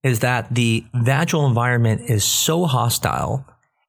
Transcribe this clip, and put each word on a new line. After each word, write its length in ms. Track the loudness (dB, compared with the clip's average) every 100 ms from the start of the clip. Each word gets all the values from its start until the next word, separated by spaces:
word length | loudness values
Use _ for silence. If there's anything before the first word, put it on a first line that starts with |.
is 180 | -2 0
that 340 | 0 0 -2
the 320 | 0 2 0 -2
vaginal 520 | -2 0 0 0 0 2
environment 640 | 2 2 2 2 0 0
is 160 | 0
so 400 | 0 -2 0 0
hostile 800 | 0 0 0 0 -2 -2 -4 -6 -8 _ _ _